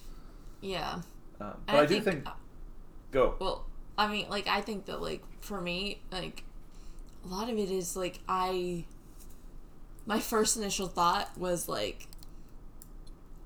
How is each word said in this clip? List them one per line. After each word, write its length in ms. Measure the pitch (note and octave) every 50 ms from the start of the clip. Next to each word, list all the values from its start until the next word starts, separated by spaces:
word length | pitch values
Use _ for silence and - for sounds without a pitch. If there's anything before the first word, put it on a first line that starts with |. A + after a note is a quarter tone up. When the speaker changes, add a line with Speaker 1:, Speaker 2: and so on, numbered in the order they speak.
| - - - - - - - - - - - -
Speaker 1:
Yeah. 400 | G3+ G3 F#3 E3 C#3+ - - F3 E3+ - - - - - - -
Speaker 2:
Um, 140 | - G#2 - - -
Speaker 1:
And 0 |
Speaker 2:
but 80 | - -
Speaker 1:
I 60 | D3
Speaker 2:
I 40 | D3
do 100 | C#3+ G3+
Speaker 1:
think, 100 | G#3 G#3
Speaker 2:
think 220 | G#3 F3 C#3 C3+
Speaker 1:
uh, 60 | - - - - - - - - - - - - - - - - -
Speaker 2:
Go. 240 | - F2 D#2+ - - -
Speaker 1:
well, 260 | - F#2 - - - - - - - - -
I 100 | - G#3
mean, 200 | G#3 G#3 G#3 - -
like, 180 | G3+ G#3 F#3+
I 140 | F#3 F#3+ G#3
think 240 | G3 - G#3+ F#3+ -
that, 160 | - - -
like, 220 | E3 D#3 D#3 - - - - -
for 200 | - - G#3 F#3+
me, 400 | F3 F3 F3 F3+ G3 G3+ - - - -
like, 320 | F#3 F#3+ D#3+ - - - - - - - - - - - - - - - - - - - -
a 20 |
lot 220 | F3+ F#3 G3 A3 B3
of 80 | A3+
it 140 | G#3+ G3+ F#3
is, 240 | F#3+ F#3+ F3 F3 -
like, 240 | F#3+ F#3 F3 - - -
I, 580 | - F#3+ F#3 F#3 F#3 F#3 F3+ F3+ F3+ F3 E3+ E3 - - - - - - - - - - - - - - - - - - - - - - - -
my 140 | - G#3 A3
first 380 | - - A#3 A3 A3 A3 -
initial 300 | A3+ G#3 G3 F#3 - G3
thought 500 | F3 E3+ F3+ F3 F3 F#3 G3+ - - -
was, 300 | - F3+ F3+ F3 E3+ -
like, 400 | - - G#2 G#2+ F#2+ - - - - - - - - - - - - - - - - - - - - - - - - - - - - - - -